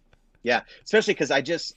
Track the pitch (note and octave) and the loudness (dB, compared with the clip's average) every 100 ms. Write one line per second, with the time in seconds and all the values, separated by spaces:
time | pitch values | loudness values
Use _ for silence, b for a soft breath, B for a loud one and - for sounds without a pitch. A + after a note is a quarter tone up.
0 | _ _ _ _ A#2+ A#2 - B - G#3+ | _ _ _ _ 0 0 -2 B 0 0
1 | G#3 E3+ C#3 E3 C#3 E3 - | 2 -2 0 0 0 -6 -8